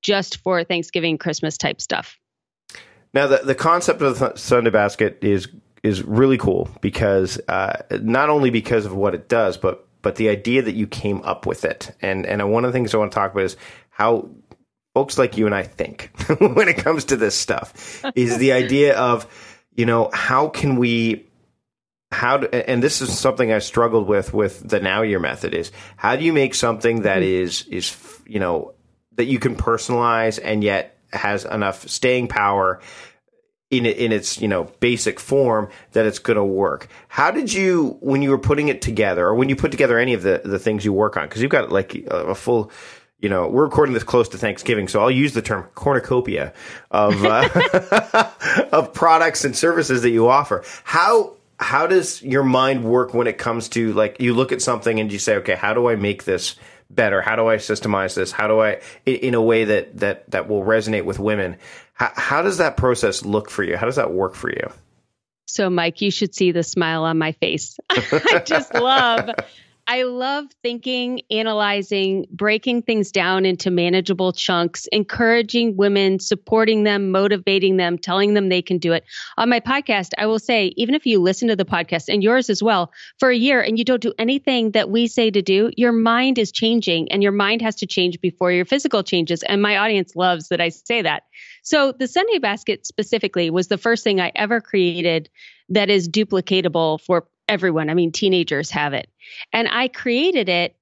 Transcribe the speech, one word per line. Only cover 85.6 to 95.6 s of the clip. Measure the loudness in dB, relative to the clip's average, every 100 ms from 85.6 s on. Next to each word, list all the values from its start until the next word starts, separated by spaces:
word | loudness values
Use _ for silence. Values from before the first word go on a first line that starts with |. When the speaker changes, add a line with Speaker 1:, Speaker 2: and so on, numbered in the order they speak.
| 2 2
Speaker 1:
your | 2
mind | 4 2 2 2 2
is | 0
changing | 0 0 2 0 -2 -2
and | 0
your | 0
mind | 2 0 0
has | -2 -4
to | -6
change | 0 -2 0
before | -4 0 0
your | 2 0
physical | 0 0 -2
changes. | 0 -2 0 -2
And | 0 0
my | 2 2
audience | 2 0 -2 0
loves | 0 0 -2
that | -2
I | -2
say | -4 -4 -2
that. | -2 -4 _ -20 -20 -20
So | -2 2 2
the | 0 -2
Sunday | 0 0 0
basket | 0 -4 -4 -6 -6
specifically | -6 -2 -2 0 -2 0
was | 0 0
the | -2
first | 0 0
thing | 2 0
I | 0 -2
ever | -2 -2
created | 0 0 0 0 0 0 -4 _ -20 _